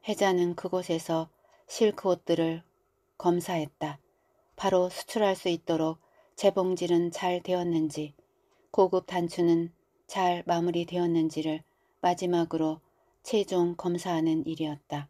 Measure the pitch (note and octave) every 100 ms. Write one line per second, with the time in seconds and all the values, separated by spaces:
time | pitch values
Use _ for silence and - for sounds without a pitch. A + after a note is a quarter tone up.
0 | - G3+ G3+ F3+ F3 E3+ F#3 F3+ F3+ E3
1 | - E3 E3 _ _ _ _ - A3 G#3
2 | G3 F3 - E3 E3 E3 - _ _ _
3 | _ _ F3+ F3 E3+ F3 D3 _ D#3 C#3+
4 | _ _ _ _ _ - G3 F#3 F3+ -
5 | - A#3 G#3 F#3+ F#3 E3+ - E3 D#3+ D#3+
6 | _ _ _ - G3+ F#3+ F#3 F#3 F3 E3+
7 | F3 E3+ F#3 F3+ F3 F3+ F3 E3 D#3 D3
8 | D3+ - _ _ _ _ _ - F#3 F#3
9 | F3+ F#3 E3+ - E3+ E3 E3+ _ _ _
10 | _ - F3+ F3 E3+ E3+ F3 E3+ E3+ F3
11 | F3 E3+ D#3+ D#3 D#3 D#3 - _ _ _
12 | F3+ F3 F3+ F3 E3 E3 D#3 D#3 _ _
13 | _ _ - A3 G3 F#3 F3 E3+ F3+ F3
14 | F#3 E3+ D#3+ D#3+ E3 D#3+ D#3+ D3 _ D3
15 | C#3+